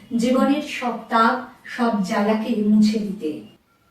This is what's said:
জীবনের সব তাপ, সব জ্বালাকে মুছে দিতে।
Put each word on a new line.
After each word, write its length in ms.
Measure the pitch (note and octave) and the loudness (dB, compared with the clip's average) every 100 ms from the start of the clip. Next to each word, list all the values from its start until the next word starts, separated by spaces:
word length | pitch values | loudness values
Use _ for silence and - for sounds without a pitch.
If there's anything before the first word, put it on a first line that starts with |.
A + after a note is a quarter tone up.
| - A#3 | -6 -2
জীবনের 460 | B3 C4 C#4 D4 | 0 2 2 0
সব 300 | - - B3 A3+ - | -4 -6 -6 -6 -2
তাপ, 400 | A#3 A#3 B3+ - - | 2 2 0 -6 -18
সব 400 | - - A#3 G#3 | -12 -2 0 0
জ্বালাকে 580 | F3+ G#3+ G#3 G#3+ A#3 G#3+ | -2 0 0 0 0 0
মুছে 360 | G#3 G#3+ G#3+ A3 | 4 4 4 2
দিতে। 420 | F#3+ F3+ D#3 B2 - - _ _ _ | -4 -6 -8 -8 -14 -20 _ _ _